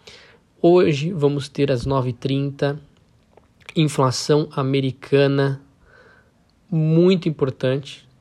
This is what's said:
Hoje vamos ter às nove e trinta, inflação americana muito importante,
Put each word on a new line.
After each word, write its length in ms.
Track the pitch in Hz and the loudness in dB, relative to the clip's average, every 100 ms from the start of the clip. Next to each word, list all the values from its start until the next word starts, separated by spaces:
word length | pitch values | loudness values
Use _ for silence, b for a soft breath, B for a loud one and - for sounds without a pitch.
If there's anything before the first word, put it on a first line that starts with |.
| B B B B _ _ | B B B B _ _
Hoje 500 | 170 180 185 139 160 | 4 4 4 0 -4
vamos 360 | 190 143 143 139 | -2 -2 -2 -6
ter 240 | - 139 | -4 -2
às 120 | 127 | -2
nove 260 | 127 135 127 | -2 -2 -4
e 20 | |
trinta, 680 | 117 131 135 139 139 143 147 - _ _ _ _ _ _ _ - | -6 -4 -4 -4 -4 -4 -4 -12 _ _ _ _ _ _ _ -8
inflação 720 | - 156 - 131 123 - 147 151 | -2 0 2 0 0 0 0 0
americana 1080 | - 135 139 135 127 - 139 139 139 135 135 _ _ b b b b b b _ _ - | -4 -2 0 -2 -6 0 2 2 2 0 -2 _ _ b b b b b b _ _ -6
muito 580 | 165 156 160 180 190 165 | -2 2 4 4 4 0
importante, 800 | 147 139 - 127 135 - - _ _ | -2 -4 -2 -2 -2 -6 -20 _ _